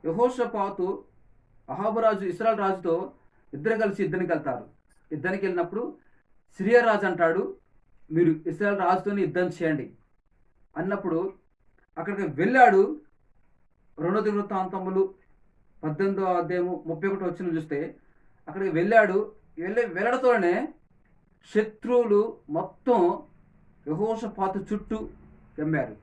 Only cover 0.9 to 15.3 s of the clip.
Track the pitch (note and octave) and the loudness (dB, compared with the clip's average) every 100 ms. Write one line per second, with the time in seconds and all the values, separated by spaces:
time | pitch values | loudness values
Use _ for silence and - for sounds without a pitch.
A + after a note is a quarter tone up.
0.9 | - - _ _ _ _ _ - E3 G#3+ | -4 -12 _ _ _ _ _ -12 -4 -2
1.9 | A3 A3+ G3+ F#3+ F3 A3 G#3 G3 F#3 F3 | 2 2 2 -4 0 0 2 0 0 0
2.9 | E3 G3 - _ _ _ C#3+ D#3+ A3 G#3+ | -2 -2 -14 _ _ _ -6 -2 0 0
3.9 | G3 F3+ F3+ F3 D#3+ C#3 - - _ _ | 0 -2 -2 -2 -2 -2 -8 -12 _ _
4.9 | _ _ D3+ F#3 G3 G3 F3 E3+ G#3+ B3 | _ _ -6 -4 -2 -2 -2 -4 -4 -8
5.9 | - _ _ _ _ _ - F#3+ A#3+ A#3 | -10 _ _ _ _ _ -4 4 6 6
6.9 | G3+ G3 E3+ E3 F3 - - _ _ _ | 2 0 2 2 2 -2 -8 _ _ _
7.9 | _ - D#3 E3+ D#3 E3+ D#3 G#3 G3 F3 | _ -4 2 2 2 -4 -2 -2 0 2
8.9 | F#3 G3+ G3+ E3 F3+ F3+ - E3 D3 - | 2 0 -2 -2 0 -2 -2 -2 -2 -6
9.9 | - _ _ _ _ _ _ _ - F#3+ | -16 _ _ _ _ _ _ _ -6 -4
10.9 | G3+ F3+ D#3+ G3 - _ _ _ _ _ | -4 -2 -2 -4 -8 _ _ _ _ _
11.9 | - G#3 G3 E3+ C3 G3+ C4 A#3+ F#3+ A3 | -10 -8 -6 -6 0 2 8 8 8 2
12.9 | - _ _ _ _ _ _ _ _ _ | -2 _ _ _ _ _ _ _ _ _
13.9 | - E3 G#3 G#3 G3+ G3+ G3 F#3 F#3 F#3 | -6 -2 0 0 -2 -4 -4 -4 -6 -2
14.9 | F#3+ F#3+ - _ | 0 0 -4 _